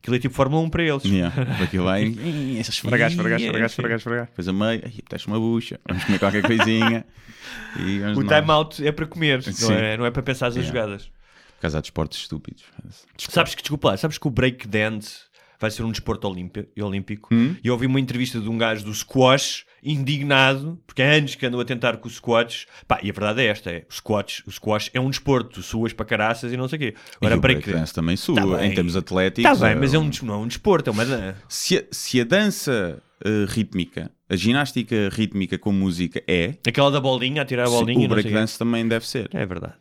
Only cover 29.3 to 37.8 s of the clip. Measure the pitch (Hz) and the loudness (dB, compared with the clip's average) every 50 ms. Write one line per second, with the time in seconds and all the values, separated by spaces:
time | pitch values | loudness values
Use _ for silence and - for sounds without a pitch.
29.3 | - - 120 - 277 190 110 110 107 - 139 135 135 160 156 147 143 - - 113 | 0 4 4 4 6 6 4 4 4 4 2 2 2 2 2 0 -4 -4 -6 -4
30.3 | 104 104 110 120 - - - 208 190 156 - 135 110 104 117 127 139 117 95 95 | -4 -4 -4 -6 -8 -2 2 4 4 4 4 0 0 0 0 0 -2 -4 -4 -6
31.3 | 95 98 - - - - - - 185 165 - - - - - - - 123 120 117 | -8 -10 -14 -12 -8 -6 -2 0 0 0 0 -4 -10 -10 -8 0 2 2 2 4
32.3 | 165 196 214 208 - - - 151 127 110 92 87 71 - _ _ _ _ - 101 | 2 4 4 2 0 -2 -2 -2 0 0 0 -2 -6 -10 _ _ _ _ -2 0
33.3 | 107 104 104 95 - 117 107 - - 95 85 - _ 80 82 - _ _ _ _ | 2 2 0 0 0 -2 -2 0 -2 -4 -4 -4 _ -10 -10 -10 _ _ _ _
34.3 | 95 90 90 110 123 143 143 135 - 127 113 - 120 107 104 98 92 110 110 95 | -2 2 2 4 4 2 2 0 -2 -4 -2 0 0 0 0 0 0 -2 -2 0
35.3 | - 101 95 85 101 90 - 104 98 98 95 95 85 85 90 80 - - - - | 0 -2 -2 -2 -4 -4 0 0 2 2 2 0 0 0 -2 -2 -2 -6 -2 0
36.3 | 90 87 82 98 151 - _ 123 117 143 139 143 139 143 131 135 131 123 120 127 | 0 2 2 0 -4 -4 _ -2 2 2 2 2 2 0 0 0 -2 -2 -2 -4
37.3 | 143 151 143 131 131 120 123 123 120 117 | -2 -4 -4 -2 -2 0 2 2 2 2